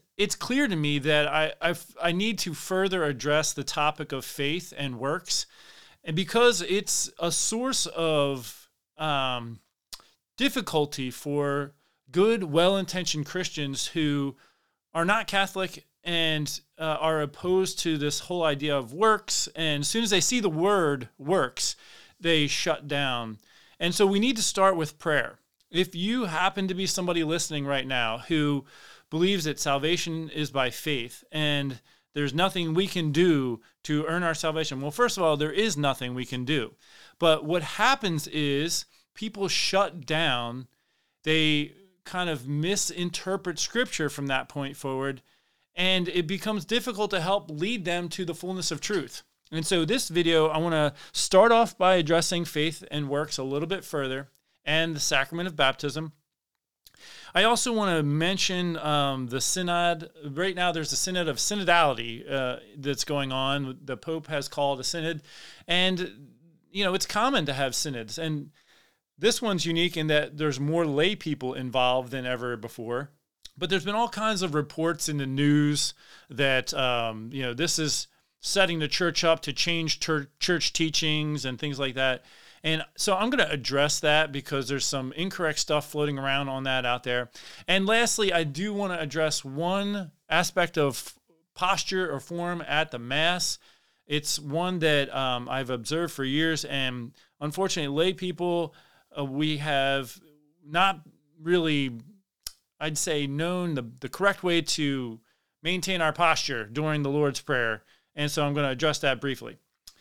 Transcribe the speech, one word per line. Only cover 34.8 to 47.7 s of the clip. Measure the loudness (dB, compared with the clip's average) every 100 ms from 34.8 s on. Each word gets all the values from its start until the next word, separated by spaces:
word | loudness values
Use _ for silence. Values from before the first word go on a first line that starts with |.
| -6
first | 0 0 4
of |
all, | 2 4
there | 0
is | 0 0 2
nothing | 0 0 -4 -6
we | -6
can | -6 0
do. | 0 -2 -10 _ -20 -18 2
But | 4 4
what | 2 -2
happens | -2 2 4 4 0 -2 -2
is | -2 0 0 0 -4 -8 _ _
people | -12 -10 -4 -2
shut | 0 2 2 2 -2 -4
down, | 0 2 0 -2 -8 -12 _ _ _ _ _ 0
they | 2 4 2 0 -8 -20 _ -8
kind | -4 -2
of | -4 -4
misinterpret | -2 0 0 -2 -4 -6 -4 -4 -4 -4 -4
Scripture | -4 -2 -2 -2 -4
from | -2 -2
that | -2 -2
point | -8 -8 -6
forward, | -6 -2 -4 -6 _ _ _ _ _ -2
and | 2 2 0
it | -2 -2
becomes | -2 -2 -4
difficult | -2 -2 -2 -2 -2
to | 0
help | 0 -2 -2
lead | -4 -4